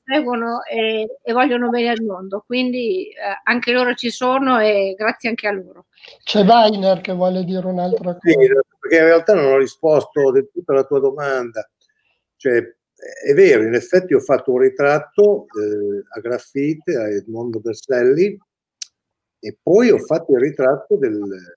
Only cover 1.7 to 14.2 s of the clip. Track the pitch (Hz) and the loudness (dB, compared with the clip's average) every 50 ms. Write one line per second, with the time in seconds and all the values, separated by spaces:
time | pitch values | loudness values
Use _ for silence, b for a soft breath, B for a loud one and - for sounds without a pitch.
1.7 | 240 240 233 233 240 233 226 214 190 180 190 190 190 208 - _ 240 254 254 254 | -2 -2 0 -2 -2 -2 -4 -6 -8 -10 -12 -10 -12 -12 -10 _ -4 -2 -2 -2
2.7 | 247 254 240 226 185 185 190 - - - - 202 196 - _ 208 240 247 240 240 | -4 -4 -4 -4 -4 -4 -6 -10 -14 -12 -10 -10 -10 -6 _ -2 -2 -2 -2 -2
3.7 | 240 247 254 247 240 - - 233 - - 247 254 254 269 277 262 254 233 214 214 | 0 0 0 0 -2 -4 -6 -8 -6 -4 -2 -2 0 0 0 0 2 2 2 2
4.7 | 208 202 196 196 190 196 214 220 240 - - 233 220 - - 208 202 190 180 - | 2 2 0 -2 -4 -4 -4 -4 -4 -4 -6 -6 -6 -4 -6 -6 -6 -6 -10 -14
5.7 | - 175 _ _ b b b b b b _ - - 208 196 185 233 233 220 214 | -20 -20 _ _ b b b b b b _ -4 0 2 4 6 6 6 6 4
6.7 | 214 196 190 190 190 180 - - 185 180 185 185 185 185 185 170 185 185 180 185 | 2 0 0 0 0 0 -2 -8 -4 -2 -2 -2 -2 -2 -4 -4 -6 -6 -6 -4
7.7 | 185 180 175 180 185 180 - 180 175 175 - - - - 403 381 403 - - - | -4 -4 -2 -2 -2 -4 -4 -6 -8 -2 2 2 4 4 4 4 4 2 0 -2
8.7 | _ _ - - 151 165 160 165 165 165 165 220 214 180 143 135 135 135 135 123 | _ _ -4 0 2 4 6 6 4 4 4 2 2 4 4 4 4 2 2 0
9.7 | - _ - 160 156 143 - - _ 151 139 135 127 135 135 - _ - - - | -4 _ 0 2 2 2 0 -2 _ 0 0 2 2 2 0 -2 _ -12 -6 -2
10.7 | 139 135 135 135 147 139 131 139 135 147 147 143 135 131 123 120 113 110 104 - | 0 0 0 0 0 0 0 0 -2 -2 -6 -4 -4 -4 -6 -8 -10 -12 -14 -14
11.7 | _ _ _ _ _ _ _ _ _ _ _ _ _ _ - 135 120 120 117 - | _ _ _ _ _ _ _ _ _ _ _ _ _ _ -2 0 0 0 -2 -4
12.7 | - _ _ _ _ _ - - - - - - - - 196 175 139 110 110 113 | -16 _ _ _ _ _ -20 -20 -18 -10 -2 0 4 6 6 6 6 4 4 2
13.7 | 117 120 - - - 180 180 180 151 131 | 0 -2 -2 0 0 0 2 2 0 0